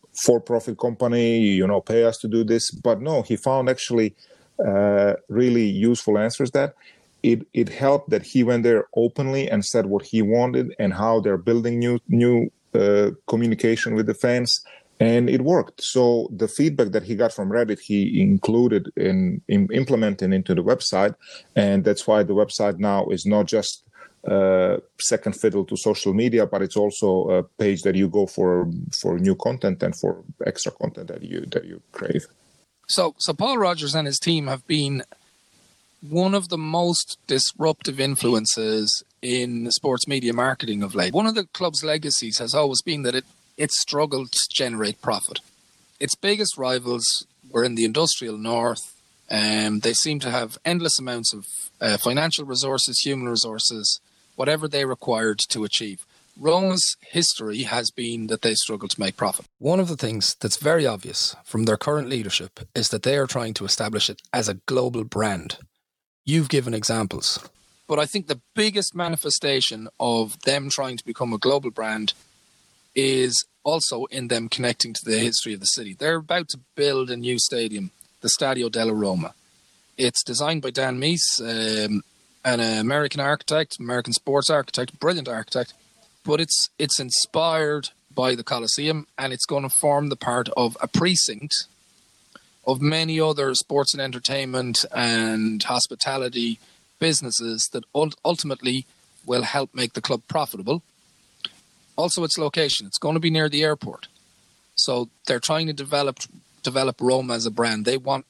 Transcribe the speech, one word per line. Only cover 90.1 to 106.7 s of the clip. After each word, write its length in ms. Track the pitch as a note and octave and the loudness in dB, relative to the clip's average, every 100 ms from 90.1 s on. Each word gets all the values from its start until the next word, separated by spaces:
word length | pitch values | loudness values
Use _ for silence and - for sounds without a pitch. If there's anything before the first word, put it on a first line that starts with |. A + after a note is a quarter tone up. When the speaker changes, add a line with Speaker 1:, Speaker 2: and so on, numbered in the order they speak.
| C3+ | -4
Speaker 2:
part 320 | - B2 A#2 - | -2 -2 -2 0
of 200 | A#2+ A#2 | -2 -2
a 60 | - | -2
precinct 800 | - F3 F3 - G#2+ D3 - - _ _ _ _ _ _ - _ _ | 0 2 2 0 -4 -6 -6 -6 _ _ _ _ _ _ -20 _ _
of 160 | - C3 | -4 0
many 400 | D3 D#3+ D#3+ D#3+ | 0 0 0 0
other 340 | D#3 D3 C3+ | 0 0 0
sports 380 | B2+ - C#3+ C3+ | 0 0 0 0
and 80 | C#3 | -2
entertainment 840 | C3+ B2 B2+ C3+ C3 B2+ B2 A2+ - | -4 -6 -4 -4 -4 -4 -2 -2 -2
and 680 | B2+ A#2+ A#2 A2+ A2 A2 G#2+ | -2 0 0 0 0 0 -2
hospitality 960 | - B2 - B2 - C3+ B2+ B2 A#2 A2+ _ _ _ - | -2 -2 -2 -4 -4 -4 -4 -4 -4 -4 _ _ _ -4
businesses 680 | D#3+ D3 C3 A2 A#2 A2 - | 0 0 -2 -4 -4 -4 -4
that 120 | B2 - | -6 -6
ul-, 200 | C#3+ D#3 - | -2 -2 -2
ultimately 600 | D#3+ E3+ D3 C3+ B2+ C3 B2+ _ _ _ - | -2 -2 -2 -4 -4 -4 -6 _ _ _ -2
will 160 | B2 | -2
help 320 | A#2 C#3+ C3+ | 0 -2 -4
make 200 | B2+ A#2+ | -4 -6
the 60 | - | -6
club 220 | - A#2+ - | -4 -4 -2
profitable. 520 | D#3+ C#3+ G2+ F#2+ E3 - _ _ _ _ _ - _ _ _ _ - | -4 -4 -6 -4 -4 -6 _ _ _ _ _ -14 _ _ _ _ -4
Also, 260 | E3+ F3+ | -2 -2
its 160 | D#3+ E3+ | -2 -2
location, 480 | D3+ - D3 - G2 | -2 0 -2 -2 -4
it's 120 | - | -4
gonna 200 | D3+ D#3+ | -2 0
be 120 | E3 | 2
near 180 | D#3+ D#3 | 2 0
the 160 | D3 | 2
airport. 420 | D#3 D3+ - - - _ _ _ _ _ _ - | 0 0 -6 -12 -16 _ _ _ _ _ _ -2
So 320 | - B2 A#2 _ - | 0 0 -4 _ -4
they're 140 | B2 | -2
trying 260 | - D#3 D#3+ | 0 -2 -2
to 60 | |
develop, 480 | C#3+ C#3 C#3+ C#3 C3 - - _ _ | -6 -4 -2 0 -4 -12 -16 _ _
develop 380 | - | -4